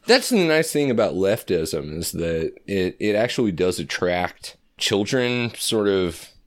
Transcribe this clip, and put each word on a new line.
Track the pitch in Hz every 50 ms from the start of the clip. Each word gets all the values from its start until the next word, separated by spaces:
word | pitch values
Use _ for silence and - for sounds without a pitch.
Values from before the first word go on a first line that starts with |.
| -
That's | - 240 262 233 -
the | 247 196 175
nice | 160 156 160 160 - -
thing | 147 143 135
about | 117 113 107 82 71
leftism, | 92 95 98 113 113 - - 92 80 80 - - 76 71 76 78
is | 85 85 - -
that | 82 82 82 82 80 80 - - - -
it, | - 101 95 92 90 - -
it | - 107 101
actually | 104 117 120 - 139 120 104
does | 85 73 90 92 85
attract | - 78 - - - - 90 87 90 90 - - _ - - - _ _ _ _ -
children | - - 110 98 104 - 131 127 123 123 123 123 120 - -
sort | - - - 117 107 104 101
of, | 98 95 92 85 80 - - - - - _